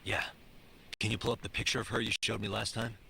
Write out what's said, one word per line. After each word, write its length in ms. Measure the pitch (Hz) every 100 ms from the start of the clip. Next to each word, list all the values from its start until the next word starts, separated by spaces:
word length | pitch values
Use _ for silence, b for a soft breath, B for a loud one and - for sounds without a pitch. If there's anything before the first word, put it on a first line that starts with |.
Yeah. 180 | 101 87 - - - - - - - -
Can 120 | 110
you 80 | 113
pull 140 | 117
up 100 | 117
the 60 | -
picture 320 | - - 123
of 80 | 110
her 120 | 123
you 120 | 113 -
showed 180 | - 110
me 80 | 104
last 260 | 104 -
time? 220 | 113 120 117